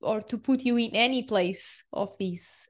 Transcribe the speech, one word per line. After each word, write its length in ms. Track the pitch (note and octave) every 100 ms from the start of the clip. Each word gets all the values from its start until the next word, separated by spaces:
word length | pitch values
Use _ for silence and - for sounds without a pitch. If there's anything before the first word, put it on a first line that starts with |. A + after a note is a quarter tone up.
or 220 | - A3
to 160 | - A#3
put 240 | - C4
you 160 | B3+ A#3+
in 180 | A3+ G#3
any 280 | B3 B3+
place 600 | B3+ G#3 F3+ F#3+ - - -
of 240 | - G3 -
this. 500 | F#3+ F3 - -